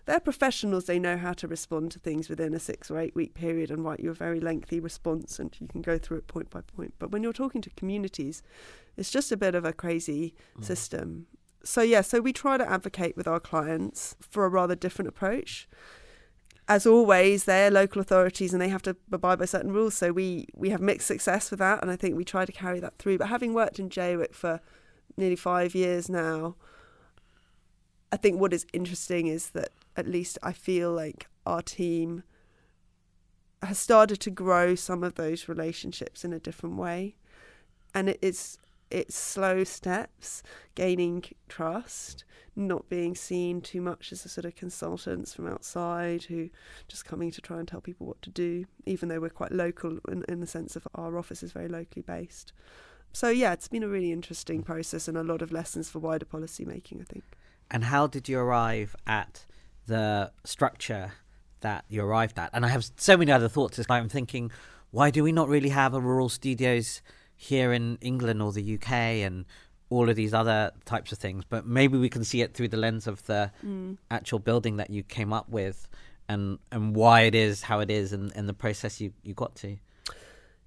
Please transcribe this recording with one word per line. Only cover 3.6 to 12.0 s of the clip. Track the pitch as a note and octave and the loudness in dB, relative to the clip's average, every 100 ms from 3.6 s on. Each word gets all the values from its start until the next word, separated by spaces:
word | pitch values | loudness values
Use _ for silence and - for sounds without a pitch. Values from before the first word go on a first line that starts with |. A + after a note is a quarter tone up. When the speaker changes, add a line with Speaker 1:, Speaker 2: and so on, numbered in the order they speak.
| D#3 | -2
Speaker 1:
and | D3+ | -4
write | D#3+ D3+ | -4 -4
you | E3 | -6
a | |
very | E3 E3+ E3+ | -4 -4 -2
lengthy | E3 D#3+ - E3+ | -2 -4 -4 -6
response, | E3 - E3+ D#3+ D#3+ - | -6 -6 -4 -4 -6 -8
and | - - | -10 -10
you | - | -12
can | F3 | -6
go | E3+ E3 | -2 -2
through | - E3 | -2 -8
it | - | -8
point | E3+ D#3 | -10 -10
by | F3 | -12
point. | - - - - | -14 -12 -12 -10
But | F3+ | -6
when | G#3 | -4
you're | A3+ | -4
talking | A3+ C4+ B3+ | -2 -4 -4
to | - | -8
communities, | - F#3+ G#3 G3 - C#3 D#3+ - - - - - - | -8 -6 -4 -6 -6 -8 -8 -16 -20 -20 -20 -16 -10
it's | F#3+ | -2
just | C4 C#4+ | -2 0
a | G#3 | 2
bit | G3 F3+ | 2 2
of | |
a | E3 | 0
crazy | E3+ F3 E3+ E3 D3 E3 - - - | -4 -2 -2 -2 -4 -4 -8 -20 -12
Speaker 2:
Mm. | |
Speaker 1:
system. | G#2 F3+ - - - E3 E3 - _ _ | -6 -6 -6 -6 -8 -10 -16 -20 _ _
So | - - | -2 4
yeah, | A3+ A3+ | 8 8